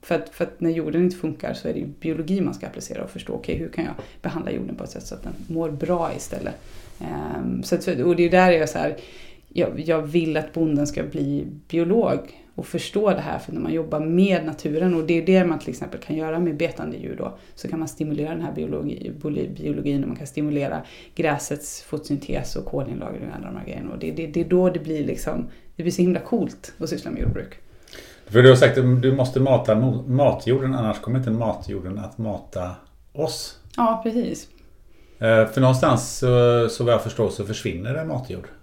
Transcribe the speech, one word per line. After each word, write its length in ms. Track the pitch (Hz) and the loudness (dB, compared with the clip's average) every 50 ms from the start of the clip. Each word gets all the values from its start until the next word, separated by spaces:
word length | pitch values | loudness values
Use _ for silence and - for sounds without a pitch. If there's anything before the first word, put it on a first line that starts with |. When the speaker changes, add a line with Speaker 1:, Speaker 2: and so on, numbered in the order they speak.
Speaker 1:
För 120 | - - 170 | -4 -2 -4
att, 140 | 160 151 - | -4 -4 -6
för 160 | - - 175 | -6 -6 -6
att 160 | 170 - - | -6 -4 -2
när 100 | 180 165 | -2 0
jorden 340 | 165 165 156 156 156 170 180 | 0 0 -2 0 2 2 2
inte 120 | 180 180 | 2 2
funkar 380 | - - 160 - - - - - | -2 -6 -6 -6 -6 -6 -6 -6
så 140 | - - 160 | -6 -4 -4
är 40 | |
det 60 | 156 - | -4 -4
ju 80 | - | -6
biologi 540 | 143 143 - - 160 160 151 160 151 190 196 | -8 -10 -8 -6 -4 -4 -4 -2 -2 0 0
man 140 | 175 - - | 0 -2 -2
ska 120 | - - | -6 -10
applicera 380 | - - - - - - - - | -12 -10 -12 -12 -10 -8 -8 -8
och 60 | - | -8
förstå, 220 | - - - - | -10 -12 -10 -8
okej, 240 | - - - - 160 | -8 -8 -4 -4 -4
hur 120 | 147 160 - | -4 -4 -6
kan 160 | - - 160 | -6 -6 -6
jag 100 | - - - - - - - | -6 -8 -10 -14 -16 -18 -10
behandla 280 | - - - - - - | -8 -8 -6 -6 -6 -4
jorden 260 | - 62 - - - | -6 -6 -6 -8 -8
på 80 | - - | -10 -12
ett 60 | - | -12
sätt 160 | - - - | -12 -14 -12
så 80 | - - | -12 -14
att 80 | - | -12
den 100 | - - - - - | -10 -12 -12 -12 -10
mår 240 | - 165 160 165 160 | -6 -4 -4 -4 -4
bra 400 | 147 139 175 170 180 175 165 - - | -4 -6 -2 -2 0 0 0 -2 -4
istället. 380 | - - - - - - - - - - - - - - - - - | -8 -8 -8 -8 -8 -8 -8 -10 -12 -16 -18 -18 -18 -18 -18 -14 -12
Ehm, 640 | - - - 73 - - - - 64 62 64 62 | -10 -8 -8 -8 -8 -8 -6 -6 -4 -4 -4 -4
så 120 | - - 180 | -2 -2 -2
att, 140 | 170 - 190 | -2 0 -2
och 280 | 180 120 127 175 175 | -2 0 2 2 4
det 60 | 165 | 4
är 20 | 175 | 4
ju 40 | 170 | 6
där 220 | 180 180 185 180 | 6 6 8 8
jag 120 | 175 160 | 6 4
är 40 | 156 | 4
så 120 | - - 165 | 0 -2 -2
här, 180 | 156 151 151 - - - - - - - - - - _ | -2 -2 -4 -6 -12 -18 -20 -20 -20 -20 -20 -20 -20 _
jag, 320 | - - 160 - - - | -2 0 0 0 -2 -6
jag 220 | 160 160 165 160 | -2 0 0 0
vill 340 | 151 147 151 175 160 160 151 | 0 2 2 2 2 2 0
att 160 | 156 151 - | -2 -2 -2
bonden 340 | - 170 165 156 151 143 147 | -2 0 2 2 2 2 0
ska 160 | 147 - - | 0 -2 -4
bli 440 | - 143 - 156 143 139 143 147 147 - - - - - | -6 -4 -4 -4 -2 -2 -2 -2 -4 -6 -10 -14 -12 -4
biolog 500 | - 165 170 170 196 233 214 175 151 139 - - - - - - _ | -2 0 2 4 4 4 4 2 0 -2 -4 -10 -18 -20 -20 -14 _
och 120 | - - | -12 -10
förstå 440 | - - 175 - - - 202 214 202 | -6 -6 -6 -6 -2 -2 2 2 2
det 100 | 190 - | 2 2
här, 180 | 143 - 160 - | -2 -6 -6 -6
för 140 | - - | -8 -8
när 80 | - 160 | -6 -6
man 120 | 160 160 | -4 -2
jobbar 280 | 160 165 160 156 151 151 | -2 -2 -2 -2 -4 -2
med 440 | 156 160 165 180 190 196 185 170 156 | 0 2 4 6 6 6 4 2 0
naturen, 500 | 160 147 - - 160 147 160 180 185 175 | -2 -6 -4 -4 -2 0 2 2 2 2
och 100 | 160 156 | 2 2
det 140 | 156 170 165 | 2 0 2
är 80 | 160 | 4
det 180 | 175 185 190 185 | 4 6 6 6
man 140 | 170 160 151 | 4 0 -2
till 120 | - - | -4 -8
exempel 300 | - - - - - - | -8 -8 -10 -10 -12 -14
kan 160 | - - 151 | -8 -6 -4
göra 220 | 156 156 160 160 170 | -4 -2 -2 -2 0
med 180 | 175 170 151 | 0 0 0
betande 400 | 147 165 160 - - - - - | -2 -2 -4 -4 -6 -8 -8 -8
djur 200 | - - - - - | -8 -10 -10 -8 -6
då, 200 | - - - - - - - | -8 -8 -8 -12 -20 -20 -20
så 140 | - - - | -12 -8 -6
kan 100 | - 160 | -6 -4
man 100 | 160 156 | -6 -8
stimulera 420 | - - 156 151 151 147 147 156 | -6 -6 -4 -4 -2 -4 -4 -4
den 120 | 165 165 | -4 -6
här 100 | 170 - | -6 -6
biologi-, 600 | - 156 156 - - 151 151 147 - - - - - - - 151 147 151 147 - - | -6 -6 -6 -4 -4 -4 -4 -6 -6 -6 -10 -10 -10 -8 -6 -6 -4 -4 -4 -6 -8
biologin, 460 | - 156 151 147 151 147 143 139 139 | -8 -6 -6 -4 -4 -2 -2 0 0
och 60 | 139 - | -2 -2
man 80 | - | -6
kan 100 | - 143 | -8 -10
stimulera 560 | 139 - 156 151 151 147 143 139 139 - 156 143 - - - - - - | -8 -6 -4 -2 -2 0 -2 -2 -2 -4 -6 -10 -12 -20 -20 -20 -14 -6
gräsets 680 | - 156 156 143 139 - - 143 143 - - - - | -2 0 0 0 -2 -4 -6 -6 -8 -8 -12 -14 -14
fotosyntes 720 | - - - 151 - - 147 139 - - - 147 131 - - | -12 -8 -10 -8 -4 -4 -4 -4 -4 -4 -4 -4 -4 -4 -6
och 80 | - - | -6 -6
kolinlagring 640 | - - 143 139 139 - - - - - - - - | -4 -4 -4 -4 -4 -6 -8 -8 -8 -8 -8 -10 -10
och 80 | - | -10
alla 100 | - - | -10 -12
de 100 | - - | -10 -10
här 80 | - - | -10 -10
grejerna, 280 | - - - - - | -10 -10 -10 -8 -10
och 60 | - - | -8 -6
det, 120 | - 160 | -8 -6
det, 160 | 151 165 165 | -6 -6 -8
det 140 | 151 147 170 | -4 -2 -2
är 40 | 170 | 0
då 260 | 156 180 180 185 180 | 4 4 6 6 4
det 100 | 180 170 | 2 0
blir 240 | 151 156 160 151 143 | -4 -4 -4 -2 -2
liksom, 440 | 147 151 - - 156 139 - 120 - - - - - - | -2 -2 -4 -4 -4 -4 -4 -6 -8 -10 -16 -20 -20 -10
det 60 | - | -4
blir 100 | 160 175 | -2 -2
så 100 | 170 - | 2 4
himla 180 | 175 180 180 165 | 4 4 4 2
coolt 520 | - - - 220 175 - - - - - - - | 0 -2 0 0 0 -2 -4 -12 -18 -20 -10 -8
att 100 | 165 151 | -6 -6
syssla 220 | 160 143 - - | -6 -6 -6 -8
med 120 | - - | -4 -2
jordbruk. 320 | - - - 92 - - - - - - - - - - - - - - - - - | 0 0 0 -2 -6 -10 -14 -20 -20 -20 -20 -20 -20 -20 -20 -20 -20 -20 -20 -20 -16
Speaker 2:
För 160 | - 98 117 | 4 6 10
du 60 | 123 131 | 12 12
har 80 | 131 | 12
sagt 220 | 127 135 123 123 135 | 12 10 6 6 6
att 240 | 123 123 127 127 | 6 6 6 6
du 100 | 123 135 | 6 4
måste 280 | 131 139 123 127 - 131 | 4 4 0 0 2 2
mata 340 | 131 135 131 113 - - 107 | 4 6 4 4 4 4 4
mo-, 340 | 110 127 131 104 123 - 139 | 4 4 2 2 0 -2 0
matjorden, 680 | 123 135 143 123 - - - 113 127 135 131 131 135 | 2 4 4 4 2 2 2 2 2 2 2 0 0
annars 260 | 131 117 107 101 - | 0 0 -2 -2 -4
kommer 180 | - - 123 131 | -4 -2 -2 0
inte 120 | 127 120 | 0 0
matjorden 680 | 110 117 117 110 92 - - 98 101 98 87 90 98 104 | 0 0 0 -2 -2 -4 -6 -8 -8 -6 -6 -6 -8 -8
att 200 | 104 107 - - | -8 -10 -8 -6
mata 520 | 113 110 98 - - - - 95 90 90 90 - - - _ - - - | -6 -6 -6 -8 -10 -10 -8 -6 -6 -6 -8 -12 -18 -20 _ -20 -20 -16
oss. 460 | _ 143 156 160 156 - - - - - - - - | _ -4 -4 -4 -4 -6 -10 -12 -14 -18 -20 -14 -2
Speaker 1:
Ja, 240 | - 240 226 226 220 | 0 2 2 2 0
precis. 460 | 226 226 220 240 220 - - - - - - - - - - - - - - - - - - - | -2 -2 0 0 -2 -2 -6 -8 -12 -18 -20 -20 -20 -20 -20 -20 -20 -20 -20 -20 -20 -20 -10 0
Speaker 2:
Eh, 280 | 107 110 113 110 110 | 4 6 8 8 6
för 140 | 110 - 131 | 6 4 4
någonstans 580 | 131 127 131 127 - 156 127 113 - - - - | 6 6 6 6 4 4 4 2 0 -4 -4 0
så, 500 | - 123 123 123 120 120 120 120 117 113 | 2 4 6 6 6 6 6 4 4 2
så 160 | - - 120 | 0 0 2
vad 100 | 117 117 | 4 4
jag 80 | 107 | 4
förstår 260 | - 117 - - 113 95 | 2 -2 0 0 0 0
så 160 | - - 101 | 0 -4 -4
försvinner 500 | 98 107 - - 104 85 85 98 113 135 | -6 -6 -4 -4 -4 -4 -4 -4 -4 -4
det 100 | 156 160 | -4 -4
matjord. 420 | 160 147 123 - - 92 90 87 - - - | -4 -6 -6 -6 -6 -10 -10 -10 -14 -18 -20